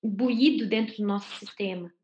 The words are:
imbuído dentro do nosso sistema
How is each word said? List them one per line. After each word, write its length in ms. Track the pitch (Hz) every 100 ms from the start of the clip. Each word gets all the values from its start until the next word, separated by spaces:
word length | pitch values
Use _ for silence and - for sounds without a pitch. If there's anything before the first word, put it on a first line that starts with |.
imbuído 640 | 220 196 247 233 277 277 214
dentro 280 | 220 220 -
do 100 | 208
nosso 260 | 202 202 -
sistema 520 | 202 - 202 185 175 _